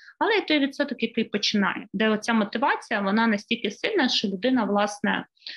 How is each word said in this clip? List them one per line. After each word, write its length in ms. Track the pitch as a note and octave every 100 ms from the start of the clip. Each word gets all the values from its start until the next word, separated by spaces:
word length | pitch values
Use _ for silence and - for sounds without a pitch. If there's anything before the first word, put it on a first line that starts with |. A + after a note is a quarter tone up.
| - -
але 180 | F4+ G#4+
і 40 |
той 180 | F4+ D4+
відсоток, 440 | C#4 - C#4+ A#3+
який 200 | A3+ -
починає, 640 | A3 G#3 - G#3 F#3+ - -
де 160 | G3 A3
оця 240 | G#3+ A3+
мотивація, 680 | A3+ G3+ A3+ C#4+ A4 - G#3+
вона 260 | G3 G#3+ A3+
настільки 440 | G#3 - A#3 G#3
сильна, 380 | G3+ - G#4 B3
що 180 | - G3+
людина, 360 | F#3+ B3+ B3+
власне, 640 | G3+ G3+ G#3 - G3 F#3+ - _ -